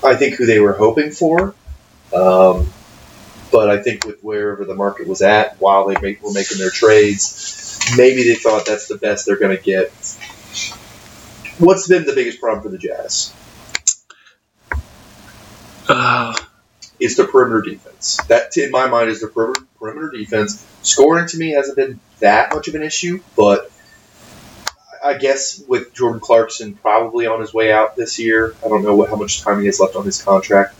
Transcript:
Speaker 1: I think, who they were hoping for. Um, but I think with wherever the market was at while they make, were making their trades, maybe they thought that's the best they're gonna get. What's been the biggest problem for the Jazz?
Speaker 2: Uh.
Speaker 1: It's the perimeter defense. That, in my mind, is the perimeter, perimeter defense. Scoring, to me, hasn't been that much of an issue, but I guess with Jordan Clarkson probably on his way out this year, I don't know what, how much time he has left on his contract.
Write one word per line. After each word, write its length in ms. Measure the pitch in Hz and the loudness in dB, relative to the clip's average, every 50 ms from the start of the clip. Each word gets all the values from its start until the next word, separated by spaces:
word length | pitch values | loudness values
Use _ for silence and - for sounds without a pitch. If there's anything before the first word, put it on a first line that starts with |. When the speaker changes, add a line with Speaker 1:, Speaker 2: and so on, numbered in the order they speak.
| - | 4
Speaker 1:
I 120 | 147 123 | 2 2
think, 220 | 123 139 123 117 - | 4 2 -2 0 0
who 100 | 123 113 | 2 2
they 120 | 113 107 | 4 4
were 140 | 104 101 95 | 4 4 4
hoping 380 | 95 107 110 113 151 147 151 | 4 2 2 2 2 -2 -2
for. 420 | 151 - 175 160 165 170 190 196 - _ _ - - - _ _ _ _ _ _ | -2 -2 0 0 2 0 -2 -2 -6 _ _ -18 -18 -18 _ _ _ _ _ _
Um, 640 | - 90 92 92 92 92 95 92 90 90 - - - - - - - - - - - - - - - - - - | -2 0 2 4 6 6 6 6 4 2 -2 -4 -6 -14 -20 -20 -20 -20 -20 -20 -20 -20 -20 -20 -20 -20 -6 2
but 180 | - 117 107 104 | 2 4 4 4
I 80 | 104 101 - | 2 0 0
think 220 | 123 110 101 - | -4 -6 -4 -8
with 180 | 110 104 - - | -10 -12 -14 -10
wherever 420 | 107 107 104 104 104 101 98 101 | -8 -6 -4 -4 -6 -6 -8 -10
the 80 | 92 95 | -10 -6
market 320 | 95 101 101 98 - - | -4 -4 -4 -4 -6 -8
was 160 | 92 95 - | -8 -4 0
at 400 | 95 98 107 107 107 - - - | 2 4 4 4 2 0 -4 0
while 240 | 95 98 98 98 95 | 2 4 4 4 2
they 160 | 98 98 - | 2 -2 -2
make, 220 | - 98 104 - - | -2 -4 -8 -8 -10
were 100 | 104 101 | -6 -4
making 240 | 101 98 - 95 95 | -4 -4 -4 -6 -4
their 140 | 95 92 | -4 -4
trades, 1080 | - - - 110 107 107 104 104 101 98 - - - - - - - - - - - - - - 120 | -2 4 4 6 8 8 6 4 2 -2 -4 -8 -8 -12 -14 -14 -14 -14 -16 -18 -10 -6 -4 -2 4
maybe 280 | 123 123 131 131 131 120 | 6 6 6 6 4 2
they 100 | 120 117 | 2 2
thought 320 | 113 - 117 110 107 110 | 2 2 0 0 0 0
that's 220 | 110 107 104 - - | -2 -6 -6 -6 -10
the 100 | 104 101 | -10 -6
best 300 | - 107 104 101 - - | -4 -4 -4 -4 -2 -2
they're 100 | 101 - | -2 0
gonna 180 | 104 98 95 | 0 0 0
get. 360 | 92 - 101 98 92 92 - - - - - - - - - - - - - - - 1077 - - - - - - - - - - - - - - - - - - - | -2 -2 -2 0 0 -2 -4 -6 -14 -16 -16 -16 -16 -20 -20 -20 -20 -20 -16 -14 -12 -12 -12 -14 -18 -20 -20 -20 -20 -20 -20 -20 -20 -20 -20 -20 -20 -20 -20 -2 4
What's 280 | 175 175 190 185 - 170 | 4 4 4 4 4 2
been 180 | 185 175 160 | 2 2 2
the 80 | 143 135 | 0 -2
biggest 280 | 135 123 117 - - | -2 -2 -2 -6 -6
problem 220 | - 117 107 101 104 | -4 -4 -4 -4 -6
for 60 | 104 | -12
the 100 | 92 90 | -14 -10
Jazz? 540 | - - - - - - - - - - - - - - - - - - - - _ - - - _ _ - _ _ - _ _ _ _ _ _ _ _ - - - - - - - - - - - - - - - - - - - - - - - - | -10 -10 -10 -10 -10 -8 -6 -6 -6 -8 -12 -20 -20 -20 -20 -20 -20 -14 -14 -6 _ -4 -6 -6 _ _ -20 _ _ -20 _ _ _ _ _ _ _ _ -10 -10 -10 -12 -20 -20 -20 -20 -20 -20 -20 -20 -20 -20 -20 -20 -20 -20 -20 -20 -20 -20 -4 -4
Speaker 2:
Uh. 460 | - - 120 120 - 117 117 117 117 - - - _ _ _ _ _ _ - - _ _ | -2 0 0 -2 -2 -2 -4 -6 -8 -10 -12 -14 _ _ _ _ _ _ -20 -20 _ _
Speaker 1:
It's 160 | 127 117 - | -4 -4 2
the 80 | - 185 | 0 0
perimeter 380 | - - 131 123 117 113 107 | 4 4 4 4 4 0 -2
defense. 560 | 95 - - - _ - - _ - - - - - - | -4 -4 -12 -14 _ -20 -20 _ -8 -6 -6 -6 0 2
That, 300 | 117 117 - - - - | 2 2 2 0 -2 -2
in 140 | 139 135 | -2 0
my 160 | 131 131 131 131 | 0 -2 0 0
mind, 220 | 120 117 117 110 | 0 0 0 0
is 120 | 110 104 | -2 -6
the 60 | 113 107 | -8 -8
perimeter, 340 | _ 117 110 123 131 - - _ _ _ | _ -2 -2 -2 -2 -8 -10 _ _ _
perimeter 300 | 143 143 143 151 160 151 | -14 -12 -10 -10 -12 -10
defense. 560 | 131 113 107 - 113 107 104 - - - - - - - | -10 -12 -10 -4 -2 -2 -2 -2 -6 -14 -16 -20 -20 -10
Scoring, 460 | - - - - 135 151 165 170 170 165 | -4 -4 4 4 6 6 6 2 0 -4
to 100 | - 165 | -6 -6
me, 140 | 165 160 | -4 -2
hasn't 260 | 151 143 135 139 - - | 0 0 -2 -2 -2 -2
been 240 | 131 131 123 - _ _ _ _ | -2 -2 -4 -14 _ _ _ _
that 340 | - 202 - - - - - | 2 4 4 4 2 0 -4
much 140 | 151 - 170 | -6 -6 -8
of 80 | 151 | -8
an 80 | 151 151 | -8 -8
issue, 380 | 160 - - - 175 180 190 - _ _ - | -6 -6 -6 -4 -4 -6 -6 -10 _ _ 2
but 340 | 104 101 101 - - - _ _ _ _ _ _ _ _ _ _ - - - - - - - - - - - _ _ _ - - | 4 4 4 2 -2 -10 _ _ _ _ _ _ _ _ _ _ -20 -20 -20 -20 -20 -20 -20 -16 -16 -16 -16 _ _ _ -20 -6
I 120 | - 143 139 | -4 -4 -4
guess 500 | 123 135 135 139 - - - - - - | -2 -2 -2 -2 -2 -2 -8 -10 -12 -4
with 280 | - 127 117 - - _ | -4 -4 -4 -4 -8 _
Jordan 260 | - 123 117 113 110 | -4 -2 -2 -2 -4
Clarkson 540 | - - 120 113 110 - - - 113 104 101 | 0 4 4 4 4 2 -4 -12 -12 -14 -14
probably 520 | - _ 117 107 113 117 113 113 120 117 | -6 _ 0 0 0 0 -2 -4 -4 -2
on 140 | 113 110 113 | -2 -2 -4
his 140 | 110 107 110 | -6 -6 -2
way 180 | 113 110 110 | 0 2 2
out 240 | 107 107 110 107 - | 4 2 2 0 -2
this 240 | 123 117 110 - - | -6 -8 -6 -6 -6
year, 340 | 113 113 110 110 113 113 - - - | -2 0 0 0 0 -2 -6 -8 -4
I 20 | 110 | -2
don't 160 | 107 104 98 | -2 0 0
know 120 | 104 104 104 | 2 4 2
what, 100 | 101 98 | 2 2
how 60 | 107 | 0
much 280 | 104 104 - - - - | -6 -6 -6 -8 -6 -4
time 180 | 107 101 101 | -4 -2 0
he 60 | 101 101 | 0 -2
has 120 | 92 - | 2 2
left 160 | 95 95 - | 0 0 0
on 80 | 95 101 | -6 -6
his 180 | 98 95 - | -6 -8 -6
contract. 540 | - 98 98 95 95 - 101 98 98 - - _ | -2 0 0 0 2 2 2 2 2 2 -4 _